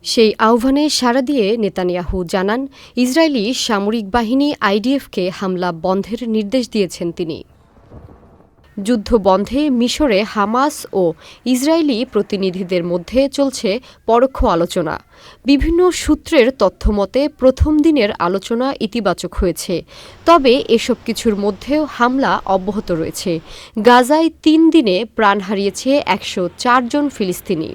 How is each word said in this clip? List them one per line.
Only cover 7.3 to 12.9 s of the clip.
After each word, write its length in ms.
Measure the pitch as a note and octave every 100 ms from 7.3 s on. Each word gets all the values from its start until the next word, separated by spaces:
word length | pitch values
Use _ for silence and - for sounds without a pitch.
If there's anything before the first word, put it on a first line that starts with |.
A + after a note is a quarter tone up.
| C#3+ - _ _ _ _ - - - - - _ _ _ -
যুদ্ধ 320 | G3 A#3+ G3 A3+
বন্ধে 440 | F#3+ F#3+ G3+ B3+ D4+
মিশরে 500 | B3 A#3+ - D4+ G3
হামাস 520 | G#3+ A3 G3+ A#3+ C#4+ - -
ও 100 | F#3+ F3 D#3+ - - A#3+
ইসরায়েলি 600 | B3+ C#4 E4 D4+ G#3+ C4
প্রতিনিধিদের 760 | G#3 G3 G3+ F#3+ F3+ F3+ F3+
মধ্যে 360 | F3